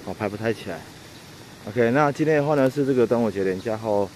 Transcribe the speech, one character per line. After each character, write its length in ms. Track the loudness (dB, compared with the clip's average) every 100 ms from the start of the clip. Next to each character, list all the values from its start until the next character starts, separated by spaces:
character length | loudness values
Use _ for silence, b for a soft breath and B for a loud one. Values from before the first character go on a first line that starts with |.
好， 80 | -12
拍 160 | -6 -6
不 80 | -2
太 160 | -4
起 160 | -4 -6
来。 120 | -10 -12 -18 -20 -20 -20 -20 -20 -16 -6
OK， 240 | 0 2
那 180 | 4 2
今 160 | 2 2
天 120 | 2
的 60 |
话 120 | 2 2
呢， 120 | 2
是 160 | 2
这 80 | 0
个 140 | 2 4
端 160 | 2
午 80 | 0
节 140 | 0
连 120 | -2 -2
假 160 | -4 -4
后 340 | 0 0 0